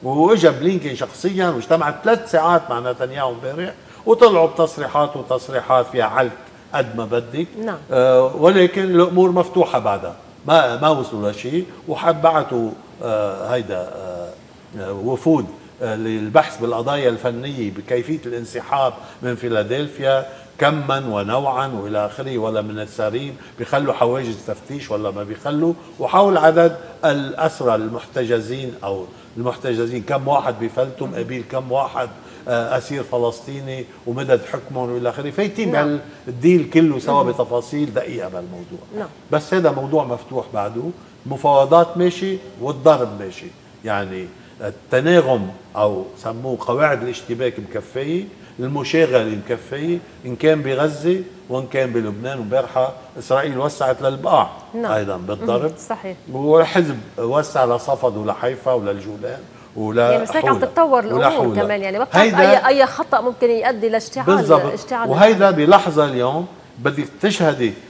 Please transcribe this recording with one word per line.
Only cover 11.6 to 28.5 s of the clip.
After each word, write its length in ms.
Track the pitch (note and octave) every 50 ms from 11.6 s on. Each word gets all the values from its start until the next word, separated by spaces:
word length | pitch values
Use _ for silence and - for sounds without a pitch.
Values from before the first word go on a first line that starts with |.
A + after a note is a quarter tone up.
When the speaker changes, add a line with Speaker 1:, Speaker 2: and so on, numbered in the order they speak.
| F#3 - - - - -
Speaker 1:
وحب 340 | - - - E3+ E3 D#3
بعتوا، 480 | D3 E3 E3 D#3 C#3+ - C3 A#2+ A#2 A2 A2+ - - - - - -
آه، 500 | A#2 A2 G#2+ G#2 G2+ F#2+ G2 G2 G#2 B2
هيدا، 240 | B2+ A2+ G2 G2 F2+
آه، 520 | F2+ F2+ - - F#2+ F#2 F2+ F2 F2 F2 - - - - - - - - - G#2+
آه، 120 | F#2+ F#2+ G2+
وفود، 520 | G2 G2 A#2 B2+ B2 - E3 D#3+ D3 A2+ F2 - - - - - -
آه، 140 | B2+ A2+ A2
للبحث 680 | G#2+ A2+ A2+ A2 A2 G#2+ G#2+ G#2 D#3 D3+ - - -
بالقضايا 480 | A#2 A#2 A#2 A2+ A#2+ C3 C#3+ D3 C#3 B2
الفنية 640 | A#2 G#2+ - B2+ A#2+ A#2 B2+ C#3+ C#3+ C3 A2+ G2+
بكيفية 480 | F#2+ G2+ G2+ - B2+ B2 A#2+ B2+ D#3 D#3 -
الانسحاب 680 | B2 A#2+ A#2+ A#2 A2+ - B2 A2+ - - C#3+ C3+ B2+ A#2+ - - - - -
من 140 | - B2 B2
فيلادلفيا 880 | A2+ - B2 A#2 G#2+ G#2 G#2 A#2+ C#3 D3 D3 C#3+ - C#3 C3+ C3+ C3+ C3+ - - - - - - -
كما 460 | C#3+ C#3+ D3+ D#3 C#3+ C3+ C3+ C3+ C#3 B2
ونوعاً 580 | A2 G#2 G2+ G2 A2+ C3 C#3+ C3+ B2+ B2+ C3+ C3+
وإلى 380 | B2+ G#2+ G2 G#2 G#2+ G#2 G#2
آخره، 320 | G#2 - - C3 C3+ C3 A#2+
ولا 240 | A2 A2 A2 A2
من 180 | G#2 G#2+ G#2 G#2+
السارين 560 | G#2+ G#2 - - A2 G#2+ G#2 B2 C#3 C#3 B2 - - - - -
بيخلوا 340 | A#2+ - - C#3 C#3+ C3+ B2+
حواجز 440 | - B2+ A#2+ B2 C3+ C3 A#2 A2 G2+ - -
تفتيش 440 | C3 - - - C3+ C#3+ C3+ -
ولا 200 | G#2+ G#2 G#2+ G#2
ما 120 | F#2+ G2+ G#2
بيخلوا، 500 | G2+ A2 - - C#3+ C#3+ D3 E3 E3 E3+ E3+ - - - -
وحول 380 | C#3 C3 - F3+ G3+ G3+ F#3+ E3
عدد 380 | D3+ D#3+ D#3+ E3 E3+ E3+ E3 - - - - - -
الأسرى 680 | D#3+ C#3+ C#3+ C#3 C3+ - - D#3 D#3+ D#3 - C#3+ B2 A2+
المحتجزين 1000 | G#2+ A2 A2 A2+ A#2 - - - C3+ B2+ A2 A#2+ A2+ G#2+ G#2+